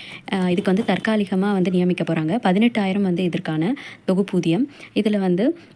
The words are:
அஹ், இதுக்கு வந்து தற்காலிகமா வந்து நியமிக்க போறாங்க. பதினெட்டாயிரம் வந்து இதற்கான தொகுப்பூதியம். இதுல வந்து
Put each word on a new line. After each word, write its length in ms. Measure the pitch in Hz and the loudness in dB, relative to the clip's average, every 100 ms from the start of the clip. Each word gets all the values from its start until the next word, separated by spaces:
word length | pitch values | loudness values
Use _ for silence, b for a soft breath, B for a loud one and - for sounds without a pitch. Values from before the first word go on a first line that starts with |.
| B B B | B B B
அஹ், 200 | 196 185 | -2 0
இதுக்கு 200 | 180 196 | 0 2
வந்து 140 | 185 | 2
தற்காலிகமா 680 | 233 185 - 214 196 190 202 | 2 0 0 0 0 0 0
வந்து 180 | 202 180 | 0 0
நியமிக்க 340 | 180 180 175 | 2 2 0
போறாங்க. 300 | 165 160 156 214 | -2 -2 0 0
பதினெட்டாயிரம் 600 | 202 185 233 240 190 190 | 2 2 2 2 0 0
வந்து 220 | 196 175 | 0 0
இதற்கான 380 | 185 180 180 156 165 285 B B | -2 -2 -4 -2 -2 -4 B B
தொகுப்பூதியம். 600 | - 190 196 185 180 170 285 B B | -2 0 0 0 2 2 0 B B
இதுல 260 | - 214 208 | -2 0 2
வந்து 260 | 190 175 247 339 B | 2 2 2 -2 B